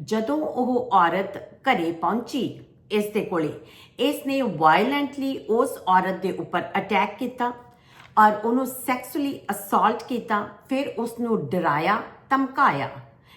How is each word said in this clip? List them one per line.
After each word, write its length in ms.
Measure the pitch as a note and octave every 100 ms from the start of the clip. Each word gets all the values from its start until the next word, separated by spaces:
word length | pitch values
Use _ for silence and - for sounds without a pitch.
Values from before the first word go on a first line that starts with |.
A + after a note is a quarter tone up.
ਜਦੋਂ 340 | D3 G#3+ A3 D4+
ਉਹ 540 | D4+ - A#3+ B3 -
ਔਰਤ 640 | F#3+ E3+ C#3+ - - -
ਘਰੇ 380 | - C4+ A3+ E3
ਪਹੁੰਚੀ, 680 | E3 F3 A3 A#3 C#4+ E3 - - _ -
ਇਸ 140 | G#3 G#3
ਦੇ 180 | G#3+
ਕੋਲੇ, 280 | - E3+ D3 - - - - -
ਇਸ 280 | C#4 D4 C4+
ਨੇ 160 | C4+
ਵਾਇਲੈਂਟਲੀ 1040 | A#3+ D3+ D#3 E3+ A#3 C#4+ C#4 - C4+ C4+ -
ਉਸ 280 | A3+ C4+ - -
ਔਰਤ 260 | F#3 F#3
ਦੇ 180 | F3+ F#3+
ਉੱਪਰ 300 | F3+ D#3+ F3 - -
ਅਟੈਕ 400 | F#3 G3+ G#3 -
ਕੀਤਾ 340 | B3 - A#3+ A#3+ - - _ - - -
ਔਰ 140 | G#3+ G#3
ਉਹਨੂੰ 220 | A#3 B3 B3+
ਸੈਕਸੁਅਲੀ 720 | - - B3 - D#4+ C#4 C4+ -
ਅਸੌਲਟ 520 | G3+ - G#3+ G3+ A#3+
ਕੀਤਾ। 460 | - A#3+ - G#3 G#3 - -
ਫਿਰ 260 | C4+ C#4 -
ਉਸ 220 | A3+ -
ਨੂੰ 280 | A#3 G#3 C#3+
ਡਰਾਇਆ, 540 | F3+ E3 D3 E3+ A3 - - -
ਧਮਕਾਇਆ 600 | C4+ C4+ C#4 C4 C#3+ C3+ B2+ - - _